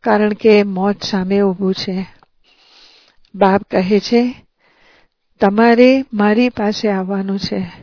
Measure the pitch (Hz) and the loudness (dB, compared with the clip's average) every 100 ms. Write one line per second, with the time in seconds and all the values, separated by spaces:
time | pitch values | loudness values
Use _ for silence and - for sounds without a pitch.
0 | 240 214 208 208 220 208 202 185 196 202 | 0 0 0 2 4 4 2 -2 -2 -4
1 | - 196 185 202 202 185 190 190 - 185 | -6 -4 -2 0 0 0 -4 -4 -6 -8
2 | 180 _ _ _ _ _ _ _ - _ | -10 _ _ _ _ _ _ _ -20 _
3 | _ _ _ 190 196 202 208 208 185 208 | _ _ _ 0 0 0 -2 -4 0 -2
4 | - 233 247 - _ _ _ _ _ _ | 0 0 0 -6 _ _ _ _ _ _
5 | _ _ _ _ 202 208 233 233 254 269 | _ _ _ _ 0 2 2 6 4 4
6 | 269 208 208 214 247 240 208 214 214 190 | -2 -2 0 2 0 -2 -4 -2 -2 -2
7 | 185 196 196 196 - 202 180 - | -4 -6 -4 -6 -6 -8 -8 -12